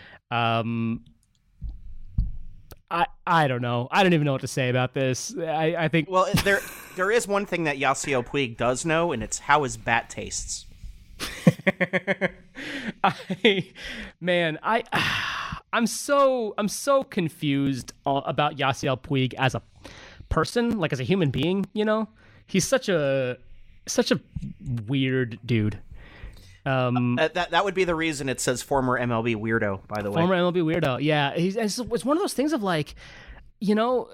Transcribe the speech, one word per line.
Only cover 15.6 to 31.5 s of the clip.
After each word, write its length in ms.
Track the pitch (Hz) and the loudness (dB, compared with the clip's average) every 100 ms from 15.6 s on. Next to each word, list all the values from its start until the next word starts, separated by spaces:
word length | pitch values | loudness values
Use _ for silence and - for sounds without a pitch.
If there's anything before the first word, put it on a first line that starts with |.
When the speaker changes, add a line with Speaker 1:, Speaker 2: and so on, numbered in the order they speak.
| - | -4
Speaker 1:
I'm 140 | 220 233 | 0 0
so, 680 | - - 285 277 254 214 - | -2 0 4 6 4 -2 -2
I'm 100 | 208 | -4
so 360 | - 285 277 | -2 2 2
confused 880 | 262 208 160 - 147 139 139 127 - - 143 | 2 -2 -2 -2 0 2 0 -2 -6 -6 -2
a-, 180 | 139 - | 0 0
about 320 | 131 151 143 | 0 -2 0
Yasiel 440 | 135 - 143 127 | -2 0 -2 -2
Puig 340 | - 139 127 - | -2 0 0 2
as 200 | 131 - | 0 0
a 60 | - - - - - - - | -10 -20 -20 -20 -20 -12 -2
person, 500 | 160 156 240 233 220 | 0 0 0 0 0
like, 140 | 156 | -2
as 80 | 127 | -2
a 40 | |
human 280 | 120 190 147 | 0 2 2
being. 340 | 135 160 196 190 | 2 0 0 -2
You 140 | 214 214 | -2 0
know, 240 | 220 214 - - - - | 0 -2 -10 -20 -20 -2
he's 220 | 190 - | 0 2
such 220 | 262 - | 0 2
a, 480 | 170 139 135 127 123 - - - - - | 0 2 0 0 -6 -12 -20 -20 -16 -6
such 240 | - - | -2 0
a 80 | 165 - - - - 143 117 104 | 0 -4 -12 -12 -12 -6 -6 -2
weird 540 | 139 131 131 123 113 120 | -2 0 0 -2 -4 0
dude. 340 | 113 107 101 - - - - - - - - | 2 2 -2 -12 -18 -20 -18 -18 -18 -20 -10
Um, 540 | 143 131 123 123 123 123 | -2 0 2 2 2 2
Speaker 2:
Uh, 100 | 160 | 0
that, 200 | 180 170 | 0 0
that 160 | 170 202 | 2 2
would 80 | |
be 120 | 185 175 | 0 0
the 100 | 160 | 0
reason 340 | 160 139 135 | 0 -2 -4
it 100 | 123 | -2
says 220 | - 120 | -2 -2
former 340 | - 139 127 123 | 0 0 2 2
M 160 | 120 | 0
L 120 | 113 | 0
B 120 | 117 107 | 0 0
weirdo, 520 | 113 113 104 95 - | 0 2 0 -2 -6
by 160 | 107 | -6
the 80 | 101 | -2
way. 60 | 101 | 0
Speaker 1:
Former 180 | 175 180 | 2 2
M 60 | |
L 100 | 180 | 2
B 80 | 180 | 2
weirdo, 420 | 156 170 151 123 | 0 0 0 0
yeah. 320 | 147 151 143 165 | 2 2 2 0
He's, 200 | 185 | -2